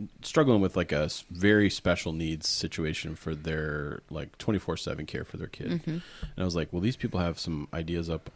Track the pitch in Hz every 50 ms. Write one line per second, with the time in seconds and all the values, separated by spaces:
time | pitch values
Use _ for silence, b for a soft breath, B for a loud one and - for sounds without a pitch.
0 | 104 - - - - - - 165 151 135 120 104 95 92 - 92 87 - - 73
1 | 76 82 - - - - 87 87 92 101 107 104 104 95 - - - 92 87 -
2 | - 87 80 80 82 80 80 76 - - - - - 85 - - 80 78 80 -
3 | - 78 78 - - 80 80 76 76 80 80 78 78 78 73 76 73 73 - -
4 | - - 78 78 69 - _ - - - 107 92 - - 82 - - 82 76 78
5 | 78 - - - - - - - 82 - - - 147 - 170 165 - 165 156 175
6 | B B B B B B B - 92 90 85 85 78 - - 87 90 117 127 -
7 | - 113 - 90 87 85 80 - - - 80 76 73 - - 85 82 80 85 87
8 | 85 82 82 80 - - -